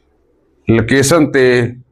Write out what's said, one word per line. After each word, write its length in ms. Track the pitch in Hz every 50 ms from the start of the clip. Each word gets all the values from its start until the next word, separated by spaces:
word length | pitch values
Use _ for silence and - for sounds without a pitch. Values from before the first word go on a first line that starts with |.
| _ _ _ _ _ _ _ _ _ _ _ _ _ -
ਲੋਕੇਸ਼ਨ 640 | 113 113 113 117 131 139 135 135 170 165 151 -
ਤੇ 440 | - 135 127 127 123 123 120 120 123 - - _